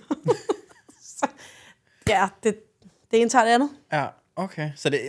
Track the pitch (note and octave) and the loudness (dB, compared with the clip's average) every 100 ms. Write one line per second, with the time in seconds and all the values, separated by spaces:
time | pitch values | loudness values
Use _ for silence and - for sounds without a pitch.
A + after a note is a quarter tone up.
0 | - D4 - - - - - - _ _ | -6 -6 -2 -4 -2 -8 -8 -20 _ _
1 | - - C#4+ - - - - _ _ _ | -20 -8 -8 -8 -20 -20 -20 _ _ _
2 | - G3 F#3+ - A3 G#3 _ _ - _ | -2 0 0 -2 -4 -4 _ _ -20 _
3 | - A3+ A#3 B3+ A3+ A#3+ D4 - - D3+ | -2 2 2 2 4 2 2 -6 -6 -4
4 | C3+ - _ - F#3+ - D3+ C#3+ D3 C3+ | -4 -10 _ -10 -10 -6 -8 -4 -4 -2